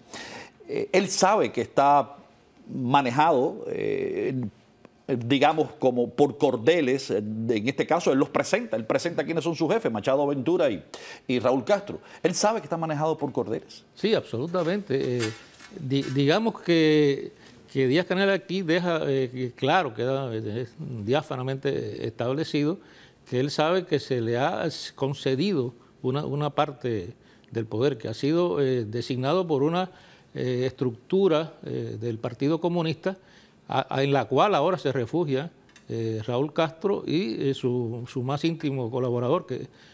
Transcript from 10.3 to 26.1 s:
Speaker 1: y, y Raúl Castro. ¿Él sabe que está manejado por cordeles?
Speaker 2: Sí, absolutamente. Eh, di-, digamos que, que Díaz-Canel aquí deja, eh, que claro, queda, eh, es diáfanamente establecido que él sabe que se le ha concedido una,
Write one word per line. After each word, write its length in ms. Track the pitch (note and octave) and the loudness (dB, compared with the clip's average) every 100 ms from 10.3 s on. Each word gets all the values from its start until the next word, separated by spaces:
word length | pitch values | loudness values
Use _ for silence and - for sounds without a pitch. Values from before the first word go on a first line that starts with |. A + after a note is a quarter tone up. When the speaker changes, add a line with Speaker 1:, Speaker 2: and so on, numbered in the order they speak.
| C#3+ B2+ F3+ D3 | 0 0 2 2
Speaker 1:
y, 120 | F#2 - - - - - | 0 -8 -16 -16 -10 -2
y 100 | B2 | 0
Raúl 220 | B2 C3 | 2 2
Castro. 380 | A#2 G3+ - E2 - - | 2 0 -2 -12 -14 -2
¿Él 120 | D#3+ | -2
sabe 260 | F3 G#3 A3+ | 2 0 0
que 40 | |
está 140 | - E3 | -2 -4
manejado 400 | D#3+ D3 D#3 D#3 | -2 -2 -2 -2
por 120 | C#3+ | -4
cordeles? 540 | B2 G#2 A2 - - - | -4 -4 -6 -8 -20 -20
Speaker 2:
Sí, 200 | - G#3 | -4 0
absolutamente. 1040 | F#3+ - A2+ D#3+ F3+ D#3+ G#3 G3 C3+ C3+ B2 | 2 0 -6 -4 -2 -2 -2 -2 -2 0 -2
Eh, 140 | A2 A2+ - - - G3 | -2 -6 -14 -20 -18 -10
di-, 260 | C3+ C#3 C3+ | -2 -2 0
digamos 440 | C3 C#3+ F3+ A3+ - | 2 4 4 2 -2
que, 720 | - E3 D#3 D3+ D3 C#3 - - - - - | 2 4 6 6 4 2 -6 -14 -20 -20 -6
que 160 | C3+ C3 | 0 2
Díaz-Canel 440 | D3+ F3+ F#3 G3 | 2 2 2 2
aquí 320 | G3 - F#3 | 2 -2 -2
deja, 400 | E3+ F3 F3 D#3+ D3 | 0 2 2 0 0
eh, 220 | C3+ B2+ | 0 -2
que 220 | B2+ B2 | -4 -6
claro, 400 | - C3 F3+ D3+ | -2 2 2 2
queda, 420 | A2 A#2+ C3+ C3 | -2 -2 -2 -2
eh, 280 | A2+ A2 A2 | -4 -4 -6
es 120 | B2 - | -6 -10
diáfanamente 1300 | D3 A#2+ G2+ C#3+ D3+ C3 C3 C3+ C#3 C#3 A2+ G2 A#2 | -10 -6 0 0 0 -6 -4 -4 -2 -2 -4 -6 -8
establecido 720 | - A#2+ C#3 D#3+ D3+ D3 G3 - - - _ - | -4 -2 -2 -2 0 0 -2 -8 -20 -20 _ -4
que 120 | B2 | -2
él 100 | C#3+ | 0
sabe 340 | D3+ D#3 F#3 | 2 2 2
que 160 | F3+ C#3+ | 0 -2
se 220 | - B2+ | 0 -2
le 160 | A2+ A#2 | 0 0
ha 280 | D3 G#3 E3 - - | 0 0 -4 -6 -10
concedido 800 | - C#3 C#3+ C3+ C3 G3 E3+ B2 - - _ | -4 -4 -2 -2 0 2 0 -2 -6 -20 _
una, 240 | B2+ | -4